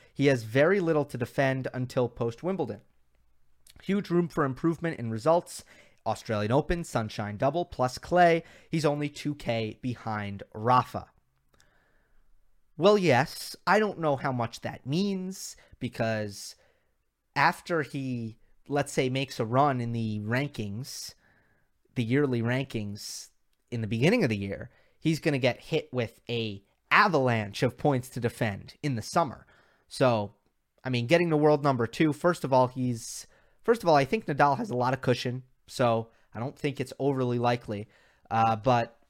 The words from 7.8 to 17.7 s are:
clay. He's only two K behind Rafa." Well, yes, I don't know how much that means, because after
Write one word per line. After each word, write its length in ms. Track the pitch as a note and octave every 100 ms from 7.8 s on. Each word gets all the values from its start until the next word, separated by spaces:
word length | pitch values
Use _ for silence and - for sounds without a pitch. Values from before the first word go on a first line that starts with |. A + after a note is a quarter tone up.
| B2+ -
clay. 440 | - F3 F3 E3 - - -
He's 160 | D#3+ D3+
only 220 | D3 D3
two 280 | D3 D3+ C#3+
K 420 | - A#2 A2 G#2+
behind 600 | B2+ A#2+ - G#2+ G2+ G2 -
Rafa." 540 | - A2 B2+ B2 G2+ - _ _ _ _ _ _ _ _ _ _ _ _ - _ _ _ -
Well, 220 | F3 G#3+
yes, 560 | F3+ B2 D3+ - - - -
I 120 | G3+
don't 220 | G#3+ -
know 160 | D#3 C3+
how 160 | C#3
much 300 | B2+ A#2 -
that 220 | A2+ -
means, 720 | - D#3 G3+ F#3+ F#3 F#3+ - - - -
because 760 | A#2+ - A2+ A2 G#2 G2+ - - _ _ _ _ _ _ _ -
after 460 | D3+ F3 -